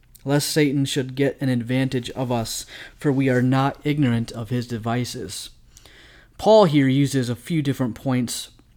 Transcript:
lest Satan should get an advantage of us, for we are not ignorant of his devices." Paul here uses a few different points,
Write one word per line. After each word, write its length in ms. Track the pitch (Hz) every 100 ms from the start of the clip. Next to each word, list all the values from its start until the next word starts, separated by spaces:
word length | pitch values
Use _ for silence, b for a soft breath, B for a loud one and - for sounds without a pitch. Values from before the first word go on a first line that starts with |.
| _ -
lest 280 | 135 147 -
Satan 340 | 156 147 143
should 300 | 139 147 131
get 240 | 131 139 -
an 80 | 135
advantage 600 | 123 117 131 135 131 117
of 200 | - 127
us, 360 | 170 165 - - B B
for 160 | - 151
we 200 | 135 135
are 100 | 127
not 400 | 127 135 135 -
ignorant 480 | 147 147 131 117 117
of 180 | 117 110
his 160 | 123 120
devices." 840 | 117 113 120 120 - 85 - - - - B B B B B B -
Paul 300 | 202 220 180
here 220 | 147 135
uses 420 | 135 135 135 120
a 60 | 117
few 260 | - 165
different 320 | 143 123 123
points, 560 | - 139 127 117 - - - _